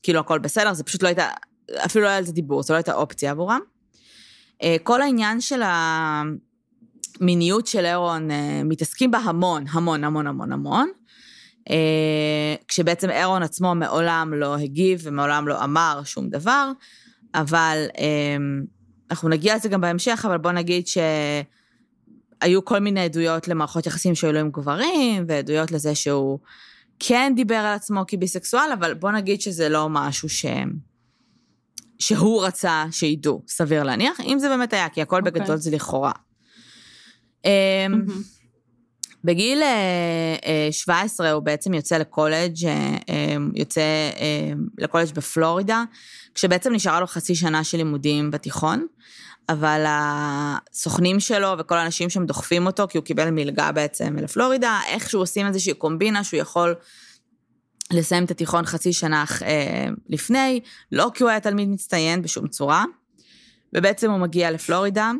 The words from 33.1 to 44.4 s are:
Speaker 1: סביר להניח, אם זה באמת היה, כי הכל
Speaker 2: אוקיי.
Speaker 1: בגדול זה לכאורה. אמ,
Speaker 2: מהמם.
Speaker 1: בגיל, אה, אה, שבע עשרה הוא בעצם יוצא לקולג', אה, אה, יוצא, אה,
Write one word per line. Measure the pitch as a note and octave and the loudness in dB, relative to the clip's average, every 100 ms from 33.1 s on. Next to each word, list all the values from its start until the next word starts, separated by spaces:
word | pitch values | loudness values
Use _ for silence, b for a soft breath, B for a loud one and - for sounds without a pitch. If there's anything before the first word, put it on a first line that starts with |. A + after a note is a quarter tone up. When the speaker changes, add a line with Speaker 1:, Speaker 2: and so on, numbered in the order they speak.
| D3+ D3 B2+ - | 0 -2 -2 -6
Speaker 1:
סביר | - D#3 D#3 | -4 0 2
להניח, | C#3 B2 B3+ E4+ | 2 0 0 -2
אם | - C4+ | -2 0
זה | C#4 | 2
באמת | B3+ A#3+ | 0 0
היה, | G#3 E3 | 0 -2
כי | D#3+ | -2
הכל | D3 F#3 | 0 0
Speaker 2:
אוקיי. | F3+ | 0
Speaker 1:
בגדול | E3 G3 D#3 | -2 -2 -2
זה | D#3+ | 0
לכאורה. | D3+ - C3+ C#3 - _ _ B B B B B B B B B _ | -2 -2 -2 -2 -4 _ _ B B B B B B B B B _
אמ, | F#3 G3 F#3+ F#3+ F#3+ | 4 6 4 2 2
Speaker 2:
מהמם. | A3 G3+ F#3+ B B B _ _ _ _ _ - _ | 0 0 -6 B B B _ _ _ _ _ -18 _
Speaker 1:
בגיל, | E3 F3 A3 C#4+ | 0 2 2 4
אה, | D4 A3+ F#3+ F3 E3+ E3 E3 D#3+ | 4 4 2 2 0 0 0 -2
אה, | - D#3 D3+ | 0 0 0
שבע | D#3 - E3+ | -2 0 2
עשרה | G#3 - E3 | 0 0 0
הוא | D3+ | 2
בעצם | D3+ D3+ G3 | 0 -2 0
יוצא | E3 C#3+ E3 | -2 2 0
לקולג', | D#3 - D#3 D#3 F3 D#3+ | 0 0 2 2 -2 -2
אה, | E3+ D3 C#3 D3 - | -2 0 -2 -4 -4
אה, | D#3 D3+ D3 D3 | -2 0 -2 -2
יוצא, | - - - | -2 -2 0
אה, | D#3 D#3 D3+ - D3+ D3 | 0 0 -2 -2 -2 -2